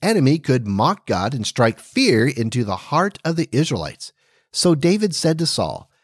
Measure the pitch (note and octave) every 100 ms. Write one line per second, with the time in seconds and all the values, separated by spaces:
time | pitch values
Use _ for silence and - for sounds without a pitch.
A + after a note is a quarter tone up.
0 | F#3 A3 C3+ D#3+ - B2+ G#2+ G2 C3 G3
1 | - F#2+ G2+ C3 G#2 - A#2 A2+ - -
2 | C4 A#2 B2 B2+ A2+ B2 G#2+ F#2 - D3
3 | G3 - D#3+ E3 D#3+ A#2+ D#3+ G#2+ D2+ -
4 | - _ _ _ _ - F3+ D#3+ E3 G#3
5 | G#3 D#3+ E3 D#3+ E3 - E2+ - - _